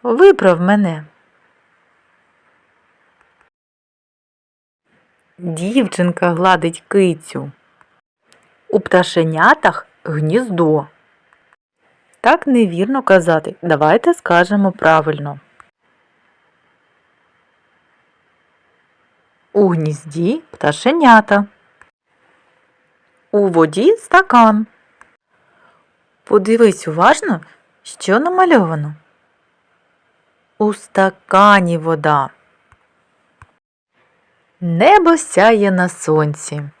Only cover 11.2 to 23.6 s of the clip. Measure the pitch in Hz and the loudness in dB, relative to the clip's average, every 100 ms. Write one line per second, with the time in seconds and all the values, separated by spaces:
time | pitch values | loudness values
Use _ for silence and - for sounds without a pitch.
11.2 | _ _ _ _ _ _ _ _ _ _ | _ _ _ _ _ _ _ _ _ _
12.2 | 240 330 285 247 208 170 208 269 254 190 | 0 0 0 0 0 -2 -4 -4 2 2
13.2 | 170 160 - - 170 147 151 175 - 339 | 2 -2 -4 -10 -4 0 2 2 0 -2
14.2 | - 175 180 208 196 180 160 160 151 151 | 0 0 2 0 -2 0 2 2 0 -8
15.2 | 143 143 _ _ _ _ _ _ _ _ | -10 -14 _ _ _ _ _ _ _ _
16.2 | _ _ _ _ _ _ _ _ _ _ | _ _ _ _ _ _ _ _ _ _
17.2 | _ _ _ _ _ _ _ _ _ _ | _ _ _ _ _ _ _ _ _ _
18.2 | _ _ _ _ _ _ _ _ _ _ | _ _ _ _ _ _ _ _ _ _
19.2 | _ _ _ 202 196 170 156 151 151 151 | _ _ _ -2 0 -2 -6 -10 -12 -6
20.2 | 175 311 _ - 143 147 247 339 277 220 | -4 -6 _ -6 -4 -2 -4 2 4 4
21.2 | 214 202 202 _ _ _ _ _ _ _ | 4 -2 -2 _ _ _ _ _ _ _
22.2 | _ _ _ _ _ _ _ _ _ _ | _ _ _ _ _ _ _ _ _ _
23.2 | _ 208 202 165 | _ -2 0 0